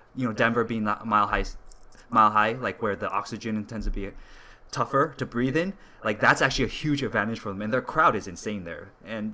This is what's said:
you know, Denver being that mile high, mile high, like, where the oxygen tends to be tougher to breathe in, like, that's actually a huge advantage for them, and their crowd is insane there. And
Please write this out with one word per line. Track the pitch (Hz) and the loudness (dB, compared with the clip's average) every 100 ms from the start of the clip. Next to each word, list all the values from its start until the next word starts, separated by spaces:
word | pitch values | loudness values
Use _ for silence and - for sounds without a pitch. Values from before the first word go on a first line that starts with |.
| - - | -14 -4
you | 123 | -4
know, | |
Denver | 107 117 120 | 2 2 2
being | 113 113 107 | 0 -2 -2
that | 104 113 | -2 2
mile | 107 101 | 2 4
high, | 104 98 - - - - - - | 2 -2 -8 -16 -20 -20 -20 0
mile | 117 107 | 6 6
high, | 107 107 | 6 4
like, | 127 117 95 | 2 -4 -2
where | 110 98 | -2 -2
the | 101 | -2
oxygen | 95 - 110 113 107 101 | -2 -4 -6 -4 -4 -4
tends | 113 - | -4 -4
to | |
be | - 98 - - - - - - | -2 -6 -10 -18 -20 -20 -20 -10
tougher | - 120 135 156 139 | -4 0 2 0 -2
to | 131 | -6
breathe | 120 131 156 | -2 0 0
in, | 180 - - - | -2 -6 -16 -6
like, | 110 107 | -4 2
that's | 123 135 | 4 4
actually | 139 - 113 | 4 2 -2
a | |
huge | - 151 143 | -2 -2 0
advantage | 120 113 104 113 | 0 0 0 -2
for | 107 | -6
them, | 98 | -6
and | 107 | -2
their | 127 | -2
crowd | 123 - 151 110 | 0 2 4 2
is | 92 | -4
insane | 87 110 104 | -8 -8 -8
there. | 85 80 95 - - | -8 -12 -14 -18 -12
And | 110 107 | -8 -8